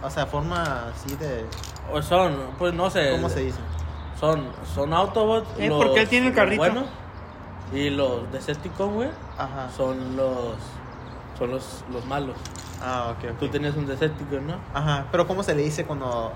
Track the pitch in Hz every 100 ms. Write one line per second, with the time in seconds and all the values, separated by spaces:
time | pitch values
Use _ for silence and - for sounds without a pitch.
0 | 170 160 170 147 156 175 165 127 117 113
1 | 139 139 151 123 110 - - - - 151
2 | 151 175 180 143 131 131 180 175 185 185
3 | 143 165 165 156 131 123 - - - -
4 | - - 151 156 127 117 - - 143 165
5 | 196 226 214 226 220 - 156 151 - 135
6 | 220 247 254 233 190 208 165 226 269 -
7 | - - - - - - - 135 143 139
8 | 139 120 120 135 - 151 185 - 196 208
9 | 262 330 - - 135 135 131 - 131 131
10 | 127 131 135 127 120 107 - - - -
11 | - - - - 123 131 - - - 123
12 | 117 143 135 123 - - - - 127 127
13 | 120 117 123 117 143 143 147 147 143 135
14 | 156 151 143 139 143 185 - 139 151 143
15 | 135 175 175 190 190 151 151 151 156 143
16 | 131 120 113